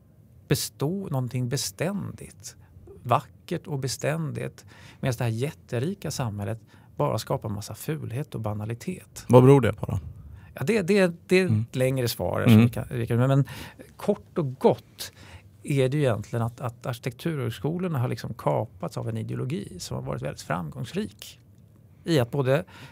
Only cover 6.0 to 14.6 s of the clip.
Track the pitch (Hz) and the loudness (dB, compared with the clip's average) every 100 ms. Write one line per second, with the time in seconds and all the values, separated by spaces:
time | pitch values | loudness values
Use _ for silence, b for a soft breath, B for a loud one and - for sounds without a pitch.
6 | 160 - 117 101 101 113 b b b - | -6 -4 -4 -4 -6 -6 b b b -2
7 | 147 - - - 104 101 - 104 - 156 | 0 0 -2 -4 -4 -8 -8 -10 -8 -8
8 | 113 120 151 123 107 104 107 120 - 185 | -6 -8 -8 -6 -6 -4 -6 -8 -8 -10
9 | - - - 123 127 139 107 - - 98 | -14 -12 6 10 10 8 6 0 -4 -4
10 | - b b b b - 139 220 175 202 | -6 b b b b -4 0 0 4 4
11 | 180 170 - 185 185 107 117 127 131 131 | 4 0 2 4 4 2 0 0 0 2
12 | 117 - 90 101 104 110 117 110 - 120 | 0 -2 -2 2 8 10 8 4 -6 -4
13 | 117 117 131 139 139 B B B - - | 0 2 4 4 2 B B B -20 -4
14 | - 202 - - 139 131 | -2 -2 -4 -4 -4 2